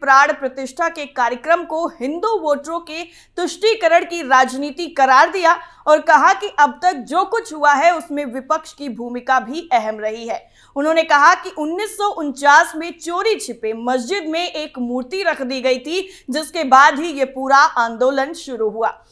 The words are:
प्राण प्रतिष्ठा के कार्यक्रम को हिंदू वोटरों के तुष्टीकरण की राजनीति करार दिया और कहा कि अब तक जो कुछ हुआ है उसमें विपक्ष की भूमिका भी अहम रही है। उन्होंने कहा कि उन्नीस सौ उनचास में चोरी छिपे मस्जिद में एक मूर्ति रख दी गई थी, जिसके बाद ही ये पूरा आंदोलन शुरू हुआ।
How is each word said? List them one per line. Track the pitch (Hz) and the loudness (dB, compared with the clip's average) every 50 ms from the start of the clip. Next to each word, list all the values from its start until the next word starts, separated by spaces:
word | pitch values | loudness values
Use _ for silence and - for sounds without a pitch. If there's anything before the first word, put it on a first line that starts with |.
प्राण | 277 269 269 269 285 294 294 | 2 4 6 6 6 4 2
प्रतिष्ठा | 294 277 247 254 269 269 262 - - 330 330 | -4 -6 -8 -8 -8 -10 -8 -6 -4 -4 -4
के | 330 311 294 | -4 -6 -12
कार्यक्रम | - - 262 240 240 247 247 247 311 339 359 330 | -8 -4 -4 -2 -2 -4 -4 -2 0 0 0 0
को | - 311 320 330 - | -4 -6 -4 -4 -6
हिंदू | - - 240 277 320 349 415 453 453 370 | -6 -6 -8 -8 -6 -4 -2 -2 -2 -2
वोटरों | 320 302 285 269 285 311 330 339 | 0 -2 -2 -4 -4 -8 -10 -10
के | 339 311 311 330 349 339 _ - _ _ _ | -10 -10 -12 -12 -12 -14 _ -20 _ _ _
तुष्टीकरण | 339 359 339 339 - 403 453 440 440 359 320 330 349 - | -6 -6 -6 -4 -2 0 0 0 2 2 4 4 2 2
की | - 349 339 | -2 -8 -8
राजनीति | 285 247 262 254 262 247 247 269 285 294 277 - 339 - | -2 2 4 4 4 2 0 -6 -8 -8 -8 -8 -10 -6
करार | - 277 262 269 262 269 285 - | 0 2 4 6 6 6 6 4
दिया | - 381 339 320 349 - - - - _ - | 2 2 2 2 2 0 -2 -14 -20 _ 0
और | 302 302 302 | 2 2 4
कहा | 294 339 311 269 294 359 392 | 4 4 4 6 6 4 2
कि | 392 415 392 - 294 | 2 -2 -4 0 2
अब | 294 262 233 - 349 | 2 2 2 0 -2
तक | 359 320 262 208 | -2 -2 -2 -4
जो | 180 294 359 403 | -4 -2 -2 0
कुछ | - 453 453 - - 311 | 0 -2 -4 -4 -6 -4
हुआ | 302 294 294 285 | 0 2 4 4
है | 269 320 339 349 | 4 4 2 2
उसमें | 320 330 - 285 294 294 | 0 -4 -8 -8 -8 -6
विपक्ष | 240 226 262 262 269 311 320 - - - | -6 -8 -8 -6 -4 -4 -4 -6 -10 -16
की | - 285 269 | -14 -12 -12
भूमिका | 214 226 240 240 240 247 247 277 262 254 | -10 -10 -10 -10 -10 -6 -2 0 0 0
भी | 214 226 294 339 339 - 247 | 0 -4 -8 -10 -4 -2 -2
अहम | 226 214 220 220 214 | -2 -2 -2 -6 -6
रही | 214 214 220 233 226 | -6 -6 -6 -8 -8
है। | 233 202 - - _ _ _ _ _ - | -8 -8 -8 -10 _ _ _ _ _ -6
उन्होंने | 277 294 311 320 330 320 | -2 0 0 2 2 2
कहा | 320 302 285 294 330 370 | 4 4 6 8 6 6
कि | 359 - 370 | 4 0 -8
उन्नीस | - 320 302 311 339 392 427 415 440 | -8 -8 -6 -6 -6 -6 -6 -6 -4
सौ | - 403 415 | -4 -4 -2
उनचास | - - 302 285 247 269 285 285 285 320 349 330 320 | -2 -4 -6 -6 -4 0 4 6 6 6 6 4 -2
में | 311 330 - - | -10 -10 -10 -12
चोरी | - - 330 349 370 403 453 415 | -12 -8 -6 -4 -2 0 0 -2
छिपे | 285 - 247 220 - 226 220 220 226 | -2 -4 -10 -10 -8 -8 -8 -6 -4
मस्जिद | 233 247 262 254 233 262 392 403 311 | -2 -2 -2 -2 -2 -2 -4 -4 -4
में | 311 311 339 359 | -4 -4 -4 -4
एक | 339 - 302 302 294 - 262 | -4 -6 -8 -10 -10 -8 -8
मूर्ति | 240 240 247 254 247 254 381 381 381 | -6 -4 -4 -6 -6 -6 -6 -4 -2
रख | 330 302 269 | -2 -2 -2
दी | 262 247 269 262 | -4 -6 -6 -2
गई | 240 262 254 254 | 0 0 -2 -2
थी, | 254 302 349 381 381 - - - _ - | -4 -6 -6 -6 -6 -8 -12 -16 _ -6
जिसके | 247 311 311 311 - 339 302 | -6 -6 -6 -6 -6 -6 0
बाद | 262 262 262 285 311 285 269 | 4 6 8 8 6 4 0
ही | 330 349 | -4 -6
ये | 285 277 262 | -4 -4 -4
पूरा | 269 269 262 254 262 269 | -4 -6 -6 -4 0 2
आंदोलन | 277 302 320 - 247 233 233 233 220 247 262 277 269 269 302 339 | 2 2 2 2 -2 -2 -2 -2 -2 0 0 0 -2 -4 -4 -6
शुरू | - - 277 247 220 220 208 | -12 -12 -10 -6 -4 -4 -4
हुआ। | 202 226 226 - - - _ _ | -4 -4 -4 -4 -6 -8 _ _